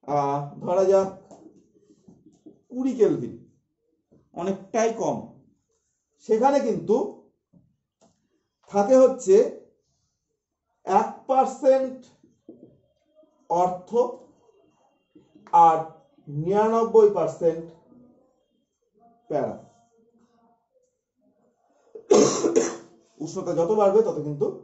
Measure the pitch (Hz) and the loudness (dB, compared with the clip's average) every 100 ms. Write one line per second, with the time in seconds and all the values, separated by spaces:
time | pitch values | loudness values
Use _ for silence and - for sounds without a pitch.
0 | - 143 143 143 147 - - 185 190 196 | -4 -4 -2 -4 -8 -12 -4 0 2 2
1 | 190 - _ - - _ _ _ _ _ | 0 -8 _ -20 -20 _ _ _ _ _
2 | _ _ _ _ - _ _ 247 262 214 | _ _ _ _ -20 _ _ -6 -6 0
3 | 196 131 120 - - _ _ _ _ _ | 0 0 -6 -14 -20 _ _ _ _ _
4 | _ _ _ - 185 190 - 233 226 226 | _ _ _ -10 -6 -6 -4 -2 -2 -2
5 | 165 113 - - _ _ _ _ _ _ | -4 -6 -10 -20 _ _ _ _ _ _
6 | _ _ - 220 262 277 233 180 170 233 | _ _ -4 0 2 2 -2 -6 -2 -2
7 | 403 - _ _ _ _ _ _ _ _ | -2 -12 _ _ _ _ _ _ _ _
8 | _ _ _ _ _ _ _ 202 202 262 | _ _ _ _ _ _ _ -2 4 6
9 | 254 - 185 202 - - _ _ _ _ | 4 2 2 4 4 -4 _ _ _ _
10 | _ _ _ _ _ _ _ _ - 196 | _ _ _ _ _ _ _ _ 0 0
11 | 220 - - 262 247 - 269 269 262 - | 0 -8 -2 0 2 0 2 2 0 -8
12 | - _ _ _ - - - _ _ _ | -20 _ _ _ -20 -20 -20 _ _ _
13 | _ _ _ _ _ 170 180 180 - 226 | _ _ _ _ _ -2 -2 -4 -6 -4
14 | 262 - - _ _ _ _ _ _ _ | -4 -6 -20 _ _ _ _ _ _ _
15 | _ _ _ _ - - 165 160 - - | _ _ _ _ 0 6 6 4 -6 -16
16 | _ _ - 147 165 202 214 226 233 220 | _ _ -12 -8 -2 0 0 0 2 4
17 | 208 185 156 - 165 165 - - _ - | 4 2 -6 -2 -4 -4 -12 -20 _ -20
18 | _ _ _ _ _ _ _ _ _ _ | _ _ _ _ _ _ _ _ _ _
19 | _ _ _ 147 170 196 - _ _ _ | _ _ _ -6 -6 -10 -20 _ _ _
20 | _ _ _ _ _ _ _ _ _ _ | _ _ _ _ _ _ _ _ _ _
21 | _ _ _ _ _ _ _ _ _ - | _ _ _ _ _ _ _ _ _ -20
22 | - - - - - 87 85 - - _ | 2 4 4 2 0 0 -2 -8 -20 _
23 | _ _ 151 190 175 160 170 214 196 202 | _ _ -12 -10 -6 -2 0 2 2 2
24 | 190 156 147 143 254 381 | 0 -4 -8 -6 -6 -8